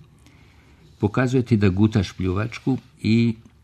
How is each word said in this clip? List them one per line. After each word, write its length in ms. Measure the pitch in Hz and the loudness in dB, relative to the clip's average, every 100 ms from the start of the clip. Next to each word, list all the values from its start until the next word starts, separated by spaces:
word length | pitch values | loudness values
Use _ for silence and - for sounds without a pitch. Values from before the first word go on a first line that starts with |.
| - _ - - - _ _ - - - | -20 _ -20 -20 -20 _ _ -20 -20 -4
Pokazuje 420 | 104 120 127 131 | -2 0 0 0
ti 140 | 117 113 | 2 2
da 120 | 101 | 2
gutaš 440 | 90 107 107 90 | 2 2 2 -2
pljuvačku 680 | - 92 92 120 - - 123 - _ | -4 -4 -4 -6 -6 -6 -6 -8 _
i 320 | 107 113 117 113 - _ | -2 0 0 -4 -12 _